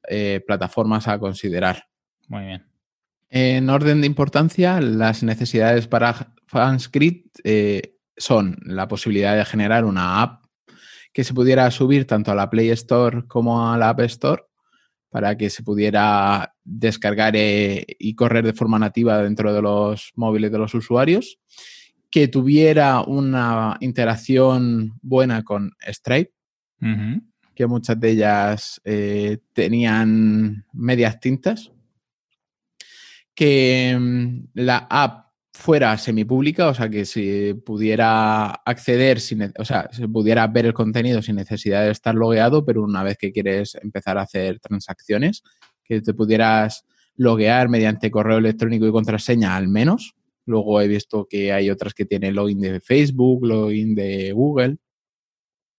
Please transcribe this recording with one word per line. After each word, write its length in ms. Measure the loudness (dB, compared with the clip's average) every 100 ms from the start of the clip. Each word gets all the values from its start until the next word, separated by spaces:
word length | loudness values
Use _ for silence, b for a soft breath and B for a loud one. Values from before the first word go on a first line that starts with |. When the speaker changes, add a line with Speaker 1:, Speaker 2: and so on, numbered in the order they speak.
| -8
Speaker 1:
eh, 320 | -4 -2 -4 -4
plataformas 600 | -4 -4 -2 -2 -2 -2
a 100 | -4
considerar. 640 | -6 -6 -6 -2 -2 -4 -10 _ _ _ -16
Speaker 2:
Muy 160 | -14 -12
bien. 200 | -16 _ _ _ _ _ _ _
Speaker 1:
En 400 | 0 2 2 2
orden 300 | 2 4 2
de 80 | 2
importancia, 720 | 0 0 2 2 2 2 2
las 420 | 0 2 2 2
necesidades 640 | -2 -2 -2 2 4 2 2
para 460 | 0 0 -2 -10 _ _
Fanscript, 920 | 0 2 0 -2 2 2 0 _ -8
eh, 520 | -2 0 0 -2 -8 _ _ -8
son 400 | 0 2 0 -4
la 240 | -8 -8 -6
posibilidad 480 | -6 -2 0 0 0
de 80 | 0
generar 380 | -2 0 2
una 380 | 2 0 0 0
app 220 | -2 -4 _ _ _ B B B B
que 120 | -6
se 100 | -4
pudiera 360 | 0 4 4 2
subir 340 | 2 2 2 2
tanto 260 | -2 0
a 40 | -2
la 140 | 0
Play 200 | 0 0
Store 560 | 0 0 2 2 -2 -4
como 420 | -2 0 0 0
a 60 | 2
la 120 | 2
App 100 | 2
Store 420 | -2 -2 -4 -4 -6 _ _ _ _ _ _
para 260 | -4 -4 -2
que 120 | -6
se 140 | -6
pudiera 920 | -6 -2 0 2 2 2 2 -2 -4 _
descargar, 720 | -16 -4 -2 -2 -2 0 0 2
eh, 500 | 2 0 0 -4 -8 -10
y 160 | -6 0
correr 300 | 0 2 0
de 80 |
forma 260 | -2 0 0
nativa 420 | 0 0 0 0
dentro 300 | 0 -2 -2
de 80 | 0
los 500 | 0 0 -2 -4 -10 -6
móviles 360 | -2 -2 -2
de 60 | -2
los 160 | -4
usuarios, 640 | -6 -2 0 2 0 -2 -14 _ B B B B _ _
que 160 | 2 2
tuviera 720 | 2 4 6 6 6 4 2
una 760 | 0 -2 -2 0 0 0 -2 -4
interacción 1120 | -4 -2 0 -2 0 4 4 4 2 0 -2 -8
buena 420 | 0 2 2 0
con 280 | -4 -4 -6 -10 -14
Stripe, 440 | -8 -2 0 -2 _ _ _ _ -8
Speaker 2:
Ujú. 400 | -4 -4 -4 -6 -10 _ _ -4
Speaker 1:
que 120 | -2
muchas 320 | -2 -2 0
de 120 | 2
ellas, 680 | 2 2 2 0 -4 -8 -12 -6
eh, 520 | -4 -2 -4 -4 -6 _
tenían 1120 | -2 0 2 2 2 4 4 4 2 0 -4 -12
medias 460 | -6 -2 2 0 0
tintas, 520 | -4 -2 -2 -4 -10 _ _ _ _ _ _ _ _ _ _ -20 B B B B B 0
que, 600 | 4 4 4 2 2 0
mm, 480 | 0 -2 -4 -6 -10 -4
la 320 | 0 0 0
app 360 | 0 0 -4 _ _ _
fuera 440 | -4 2 4 4 0
semipública, 720 | -2 -2 0 0 0 0 0
o 60 |
sea, 160 | 0 -4
que 160 | -4 -6
se 500 | -4 -4 -2 -4 -6 -8
pudiera 800 | -4 0 2 2 2 2 0 -2
acceder 720 | -6 -6 -4 0 2 4 2
sin 180 | -2 -6
ne-, 140 | -6 -6
o 60 | -4
sea, 240 | -4 -4
se 160 | -8 -4
pudiera 380 | 0 2 4 2
ver 180 | 2 2
el 80 |
contenido 480 | 0 -2 0 0 -2
sin 140 | -2 -6
necesidad 460 | -6 -6 -2 0
de 80 | 0
estar 220 | -2 -2 0
logueado, 500 | 2 4 4 2 0
pero 180 | -2
una 200 | -2 -2
vez 140 | -4 -4
que 140 | -6
quieres 440 | -4 -2 -2 -4 -10
empezar 420 | -12 -8 -4 -4
a 60 |
hacer 360 | -4 -4 -4 -6
transacciones, 840 | -8 -8 -8 -10 -4 -2 0 -4 _ b b b
que 180 | -6 -4
te 120 | -4
pudieras 720 | -2 2 4 4 4 0 -4 _ _ _ 0
loguear 540 | 2 4 4 4 2
mediante 420 | 2 2 0 -2
correo 260 | 0 2 2
electrónico 460 | 2 0 -2 0 2
y 40 |
contraseña 640 | 0 0 -2 0 0 0 0
al 120 | 0
menos. 460 | 2 2 0 -6 _ _ _ -4
Luego 360 | -2 2 2
he 60 | 2
visto 380 | 0 -4 -6 -6
que 240 | -4 -2
hay 160 | 0 0
otras 240 | -2 -6
que 120 | -8 -6
tienen 300 | -4 -2 -2
login 240 | -2 -2
de 220 | -4 -6
Facebook, 640 | 0 2 2 2 2 2 0
login 500 | 0 0 -2 -2 -2
de 380 | -2 -4 -4
Google. 440 | -2 0 0 0 -2 _ _ _ _ _ _ _ _ _